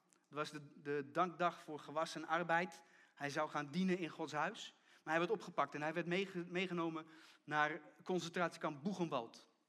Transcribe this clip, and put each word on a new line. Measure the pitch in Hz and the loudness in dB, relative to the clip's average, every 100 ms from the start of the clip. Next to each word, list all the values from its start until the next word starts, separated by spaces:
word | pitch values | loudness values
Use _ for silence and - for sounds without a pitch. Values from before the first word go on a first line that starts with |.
| _ _ - | _ _ -8
Dat | 139 | -4
was | 151 | -4
de, | 151 143 - | -6 -14 -10
de | 147 147 135 | -2 -2 0
dankdag | 160 180 151 175 - | 2 2 4 0 0
voor | - 147 | -10 -10
gewassen | - 147 160 160 156 | -4 -2 -2 -2 0
arbeid. | 165 170 165 185 - - - - | 2 4 4 2 -4 -20 -20 -20
Hij | - 143 | -6 -2
zou | 147 151 | 0 0
gaan | 151 143 | 0 -2
dienen | 160 190 180 | 2 2 2
in | 156 | -2
Gods | - 151 | -6 -4
huis. | 151 165 226 - - _ - | 0 -2 -2 -12 -16 _ -10
Maar | 156 | 0
hij | 160 | 2
werd | 180 | 4
opgepakt | 208 - 175 143 147 | 0 -2 0 0 0
en | |
hij | 151 | -2
werd | 160 170 | 0 2
meege-, | 180 190 180 175 | 2 0 -4 -2
meegenomen | 180 185 175 165 160 160 - - - | 0 0 0 0 -2 -8 -16 -20 -16
naar | - 151 151 156 - - | 0 4 4 2 -8 -10
concentratiekamp | - 185 165 180 170 - 170 151 | 0 0 0 0 0 0 -4 -2
Buchenwald. | 170 180 165 143 117 - - _ | -2 0 0 0 -2 -10 -20 _